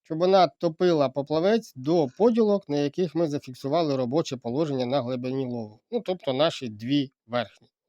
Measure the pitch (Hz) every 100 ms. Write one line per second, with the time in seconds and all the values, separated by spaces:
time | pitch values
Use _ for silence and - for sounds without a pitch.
0 | - 160 185 190 170 - 170 160 180 156
1 | 135 143 139 156 190 226 - 127 131 175
2 | 135 - 233 233 214 202 185 147 143 -
3 | 180 165 165 143 - 127 135 160 156 135
4 | 120 151 156 127 117 131 156 135 123 139
5 | 120 127 127 135 127 120 107 107 _ 233
6 | 180 185 - 131 165 - 123 104 117 143
7 | 135 _ - 120 107 _ _ _